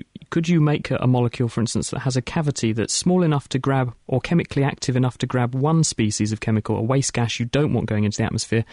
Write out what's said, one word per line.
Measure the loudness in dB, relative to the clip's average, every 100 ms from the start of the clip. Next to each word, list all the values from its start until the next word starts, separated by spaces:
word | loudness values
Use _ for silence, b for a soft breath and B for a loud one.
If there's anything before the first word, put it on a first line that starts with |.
| -2 -14 -6
could | -2 2
you | 4
make | 4 0 -2
a, | 0
a | 2
molecule, | 2 2 0 -2
for | 0
instance, | -2 -2 -4
that | -4
has | -2 -2
a |
cavity | -2 -2 -2 0 -2
that's | 0 -2
small | -2 2 2
enough | 2 0 -2
to | -4
grab | 0 0 0 -6 -4
or | -4
chemically | 2 0 0 0
active | 0 0 -2 0
enough | 0 0
to | -2
grab | 0 0
one | 0 2 4
species | 2 2 0 0 -2
of | -2
chemical, | 0 0 0 -2
a |
waste | 0 0 0
gas | -2 -2 -2
you | -2
don't | 0 0
want | 0 0
going | 0 0
into | 0
the |
atmosphere, | -2 -2 -2 -2 -2